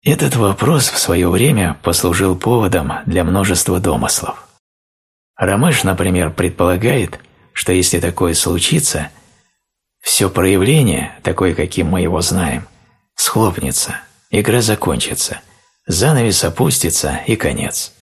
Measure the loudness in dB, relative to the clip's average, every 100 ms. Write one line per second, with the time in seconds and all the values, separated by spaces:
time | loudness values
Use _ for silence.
0 | 0 2 0 2 0 2 2 2 2 -2
1 | 0 2 2 2 2 2 0 -2 -2 0
2 | 0 2 0 0 2 2 2 0 -2 -6
3 | -2 0 2 0 0 0 0 0 0 -2
4 | -2 -4 -6 -12 -20 _ _ _ _ _
5 | _ _ _ -4 -2 2 2 2 0 0
6 | 0 0 0 -2 -4 2 0 2 2 0
7 | -2 -8 -20 _ _ -6 0 2 2 0
8 | -2 0 0 0 -2 -2 0 0 0 -4
9 | -8 -14 _ _ _ _ _ _ _ _
10 | -4 0 0 2 2 4 4 4 4 0
11 | -6 -6 -6 0 0 0 -4 -2 0 0
12 | 0 -2 -2 -2 -2 -6 -10 _ _ _
13 | _ -4 -2 2 0 0 -4 -4 -6 -10
14 | -16 _ _ 0 2 2 2 0 0 -2
15 | -4 -6 -6 -8 _ _ _ _ -6 0
16 | 2 2 2 0 -2 0 0 0 -2 -2
17 | -4 -4 -2 -2 -2 -4 -6 -8 -10 _
18 | _